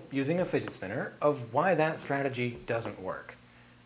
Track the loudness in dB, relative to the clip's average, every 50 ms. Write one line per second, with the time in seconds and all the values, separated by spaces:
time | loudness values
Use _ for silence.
0 | -6 -4 0 0 2 2 2 2 2 2 2 0 0 0 -8 -6 -6 -4 -4 -4
1 | -4 -6 -6 2 2 2 2 2 -2 -2 0 2 4 4 6 6 4 2 2 -2
2 | -2 -2 -2 0 0 -2 0 0 -2 -2 -2 -6 -4 -2 -2 -2 -2 -4 -8 -6
3 | -6 -6 -6 -6 -8 -12 -16 -18 -20 -20 -20 -20 -20 -20 -20 -20 -18